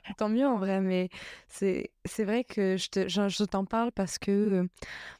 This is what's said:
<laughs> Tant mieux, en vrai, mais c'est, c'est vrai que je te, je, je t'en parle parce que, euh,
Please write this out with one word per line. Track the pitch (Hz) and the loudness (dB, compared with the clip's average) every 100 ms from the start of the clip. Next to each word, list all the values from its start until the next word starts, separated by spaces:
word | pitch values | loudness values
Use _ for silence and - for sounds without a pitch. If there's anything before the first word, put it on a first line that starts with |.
<laughs> | - 202 | -10 -4
Tant | 214 | 0
mieux, | 220 277 | 2 4
en | 233 | 2
vrai, | 190 190 | 2 2
mais | 190 185 185 - - - - | 2 2 0 -4 -16 -18 -18
c'est, | - 196 185 - - | -2 0 0 -4 -10
c'est | - - 202 | -8 -2 0
vrai | 226 | 0
que | 254 - 190 185 | 0 0 2 2
je | - | 0
te, | 196 190 | -2 0
je, | 180 202 | 2 0
je | 180 208 | 0 0
t'en | 196 190 | 0 -2
parle | 226 233 | 0 0
parce | - 190 - | -2 -4 -2
que, | - | 0
euh, | 202 214 190 180 - - - - - | 2 4 2 2 -4 -14 -14 -16 -18